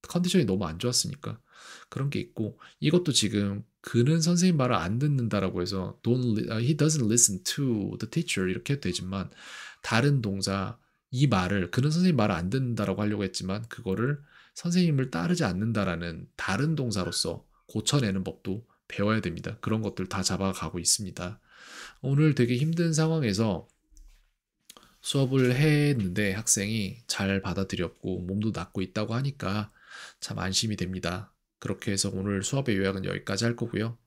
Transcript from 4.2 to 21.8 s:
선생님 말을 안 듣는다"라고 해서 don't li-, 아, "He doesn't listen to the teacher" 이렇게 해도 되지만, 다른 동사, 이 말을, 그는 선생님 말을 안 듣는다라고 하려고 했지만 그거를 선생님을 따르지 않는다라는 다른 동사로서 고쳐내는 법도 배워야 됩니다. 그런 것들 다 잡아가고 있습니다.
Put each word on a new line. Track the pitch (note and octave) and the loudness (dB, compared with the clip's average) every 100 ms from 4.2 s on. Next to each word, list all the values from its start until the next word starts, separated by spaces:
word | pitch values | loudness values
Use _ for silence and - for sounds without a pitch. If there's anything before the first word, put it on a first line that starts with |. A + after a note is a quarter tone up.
선생님 | D#3+ F3 F#3 D#3+ | 4 4 4 4
말을 | B2+ G#2 | 2 2
안 | F2 A2+ | 0 0
듣는다"라고 | D3 C#3 A#2 G2+ F#2 F#2 | 2 2 2 2 0 0
해서 | F2+ F#2+ F#2+ - | -2 -2 -6 -4
don't | A2+ B2+ B2 G#2+ | 0 2 2 0
li-, | - | 0
아, | A2 | 0
"He | A#2+ D3+ | 0 2
doesn't | D3+ D#3 A2 | 2 2 4
listen | A#2+ - F#3 | 4 4 2
to | - - C3+ G#2+ - G2+ | -4 -2 0 0 -2 -6
the | A2 | -4
teacher" | E3+ E3+ - F#2 | -4 -2 -2 0
이렇게 | F2+ - | -2 -2
해도 | C#3+ | -2
되지만, | F3+ F3+ F2+ G2 F2+ - - - - - | 0 -4 -4 -6 -6 -12 -18 -16 -16 -14
다른 | - A2+ C#3 C#3+ | 0 2 4 2
동사, | G#2+ F#2+ G2 G2 F#2+ - _ _ _ | 0 -2 -2 -2 -2 -8 _ _ _
이 | B2 C#3 | 2 4
말을, | G2+ F2+ G2+ F2 | 4 4 0 0
그는 | - C#3+ | 0 0
선생님 | D#3+ F3+ C#3+ | 2 4 4
말을 | G#2+ F2 | 2 2
안 | F2+ | 0
듣는다라고 | C3 B2+ A2 G2+ F#2+ | -2 -2 -2 -2 0
하려고 | G#2 G#2 | 0 0
했지만 | F#2+ - F#2 G2+ A2+ | -2 -4 -6 -6 -6
그거를 | - F#2+ F#2+ B2 D3 - - - - | -8 -4 0 0 -2 -8 -20 -20 -8
선생님을 | F3 F3 F3 C#3 C3 | 0 4 4 2 0
따르지 | E3 F3 E3+ B2 | -2 0 2 0
않는다라는 | F2+ A2 G#2+ F#2+ E2+ E2+ D#2+ - - | 0 0 0 0 -2 -4 -8 -12 -8
다른 | - G2 D3 D#3 | -2 0 0 0
동사로서 | B2+ G2 E2+ - - - _ _ - | -2 -2 -2 -2 -4 -4 _ _ -6
고쳐내는 | A2 - C#3+ A2+ F#2+ | -4 0 2 2 0
법도 | F#2 E2 - G2 - _ _ | -4 -8 -8 -8 -8 _ _
배워야 | - G#2 A2 | -2 2 2
됩니다. | F2+ - - G#2+ | -2 -6 -8 -6
그런 | - A2 | -2 -2
것들 | G#2 - F#2 | -2 -4 -6
다 | G2 | -2
잡아가고 | F2+ F2+ G2 F#2 D#2+ F2+ | -2 0 -2 -2 -6 -4
있습니다. | - - F#2+ - F2+ A2+ _ - - - | 0 0 -2 -8 -10 -10 _ -20 -20 -18